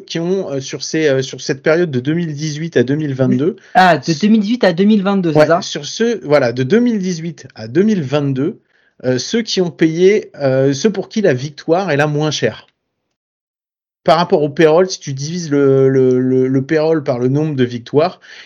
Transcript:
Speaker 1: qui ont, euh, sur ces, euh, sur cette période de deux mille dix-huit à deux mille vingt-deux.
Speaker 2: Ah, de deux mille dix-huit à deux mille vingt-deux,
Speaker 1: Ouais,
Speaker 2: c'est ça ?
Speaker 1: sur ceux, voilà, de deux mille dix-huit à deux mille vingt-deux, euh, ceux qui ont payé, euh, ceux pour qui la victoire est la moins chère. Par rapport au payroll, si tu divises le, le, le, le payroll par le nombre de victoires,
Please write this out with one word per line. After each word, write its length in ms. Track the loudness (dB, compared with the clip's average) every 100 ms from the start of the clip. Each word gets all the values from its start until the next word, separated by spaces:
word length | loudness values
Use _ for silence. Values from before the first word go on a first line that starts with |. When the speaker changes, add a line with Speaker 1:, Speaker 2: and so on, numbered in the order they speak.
| -2
Speaker 1:
qui 140 | -6
ont, 320 | -2 -4 -4
euh, 80 | -8
sur 240 | -8 -10
ces, 240 | -6 -2 0
euh, 140 | 0
sur 180 | -2 -8
cette 220 | -8 -4
période 260 | 0 0 0
de 100 | -2
deux 140 | -2
mille 220 | -2 -4 -6
dix-huit 420 | -8 -8 -2 0
à 60 |
deux 120 | 0 0
mille 200 | -2 -2
vingt-deux. 400 | 0 0 -2 -4 -2
Speaker 2:
Ah, 240 | 2 4 2
de 160 | 0
deux 140 | 0 2
mille 140 | 2
dix-huit 220 | 2 0
à 100 | 0
deux 100 | 2
mille 180 | 2 2
vingt-deux, 300 | 2 0 2
Speaker 1:
Ouais, 100 | 4
Speaker 2:
c'est 60 | 4
ça ? 140 | 2
Speaker 1:
sur 220 | -2 -10 -8
ceux, 340 | -4 -2 -2
voilà, 280 | 2 2 2
de 100 | -2
deux 180 | 2 2
mille 200 | 2 0
dix-huit 480 | -4 -6 -8 -12 -16 -16
à 120 | -4
deux 140 | 0
mille 200 | 2 0
vingt-deux, 560 | 0 -2 0 -2 -4 -6 _ _ _ _ -2
euh, 120 | -2
ceux 240 | -2 -4
qui 180 | -2 -2
ont 100 | -4
payé, 580 | 0 0 4 2 2 -2 -4
euh, 380 | -2 2 2
ceux 180 | 2 -2
pour 160 | -2 -6
qui 140 | -2
la 120 | 0
victoire 560 | 0 -4 -8 -2 -2 0
est 60 | 0
la 100 | 0
moins 240 | 0 -2
chère. 360 | -2 -4 -4 -14 _ _ _ _ _ _ _ _ _ _ _ _ _
Par 140 | 2 2
rapport 260 | 2 0
au 60 | 0
payroll, 400 | 2 4 4 2
si 100 | -2
tu 140 | -10
divises 360 | -8 -8 -8 -2
le, 380 | 2 4 4 4
le, 320 | 4 4 2
le, 300 | 2 0 2
le 160 | 0 0
payroll 360 | 0 0 0
par 160 | -2 -2
le 120 | 0
nombre 260 | 0 -2 -2
de 80 |
victoires, 560 | -2 -4 -4 0 0 -4 -20 -20